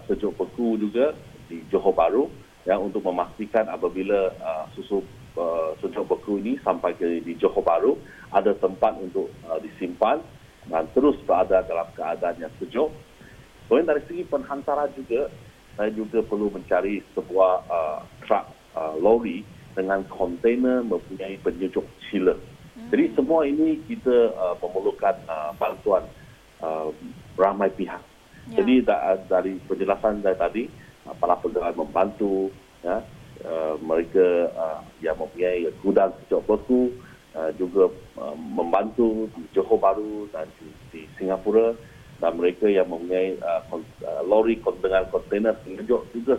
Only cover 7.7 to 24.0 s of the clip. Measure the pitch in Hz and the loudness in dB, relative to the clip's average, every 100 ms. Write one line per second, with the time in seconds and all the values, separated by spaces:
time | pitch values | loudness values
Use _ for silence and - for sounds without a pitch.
7.7 | 85 110 - - - - 98 101 98 92 | 4 2 0 -4 -20 -2 0 2 2 0
8.7 | 95 110 92 92 95 - - 82 80 80 | 2 0 0 -6 -4 -6 -8 -8 -6 -6
9.7 | - 90 87 110 151 - - - - - | -8 -6 0 2 2 -4 -18 -20 -20 -6
10.7 | 82 78 131 143 - - 90 92 95 92 | -4 0 2 4 4 2 2 4 2 2
11.7 | 85 82 - 82 82 87 82 78 - - | -2 -4 -6 -6 -4 -4 -4 -10 -10 -6
12.7 | - 156 - - - - - - - - | -2 -2 -4 -20 -20 -20 -20 -20 -12 2
13.7 | 123 170 147 - 170 175 143 127 139 151 | 4 4 0 -4 -8 -4 -4 -4 -8 -2
14.7 | 143 143 135 131 117 143 - - - - | -2 -2 -4 -4 -2 -2 -8 -20 -20 -12
15.7 | - 107 110 104 113 107 104 104 98 82 | -4 -2 -2 -2 0 0 0 0 -2 0
16.7 | 92 95 98 - - - 90 92 92 - | 2 2 -4 -6 -8 0 4 4 4 0
17.7 | 85 78 78 - - - 101 - - - | -2 -2 -4 -10 -10 0 0 -2 -14 -10
18.7 | 82 78 78 98 117 110 90 104 - - | -6 -4 2 4 6 2 -6 -10 -18 -8
19.7 | 95 95 98 95 - 90 87 117 120 127 | -4 0 0 -2 -4 -4 0 2 4 2
20.7 | 127 117 95 - 92 95 98 - 85 95 | 2 0 -4 -4 -10 -10 -6 -4 -2 -2
21.7 | - - - - 101 90 80 - - - | -2 -6 -10 -6 0 2 0 -4 -20 -20
22.7 | - 226 - 339 - 135 160 143 147 160 | -18 -2 2 2 2 2 2 2 2 2
23.7 | 156 - 113 | 0 -4 -4